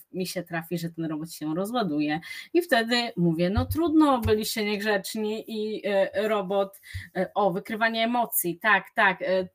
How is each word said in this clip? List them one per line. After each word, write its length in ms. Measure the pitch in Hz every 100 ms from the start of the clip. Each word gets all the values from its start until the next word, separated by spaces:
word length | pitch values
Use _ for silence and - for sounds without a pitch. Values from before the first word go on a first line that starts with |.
| -
mi 140 | 175 175
się 160 | 185
trafi, 360 | 165 170 165 170
że 120 | 165
ten 140 | 165
robot 280 | 160 151 165
się 220 | - 151
rozładuje 640 | 165 202 247 185 147 151 156 - - -
i 80 | 339
wtedy 500 | 349 233 226 240 233 -
mówię, 340 | 175 160 180
no 160 | 226 262
trudno, 540 | 302 330 311 294 247
byliście 440 | 220 214 220 220
niegrzeczni 800 | 208 202 214 196 - 220 214 220 -
i, 340 | 220 214 208 202
e, 420 | 196 185 190 214
robot, 520 | 214 180 196 196 - - - - 180
e, 140 | 180
o, 160 | 196 196
wykrywanie 540 | 185 - 214 226 226
emocji, 540 | 226 240 226 - 175 170
tak, 320 | 220 196 -
tak, 280 | - 196 180
e, 260 | - 185 185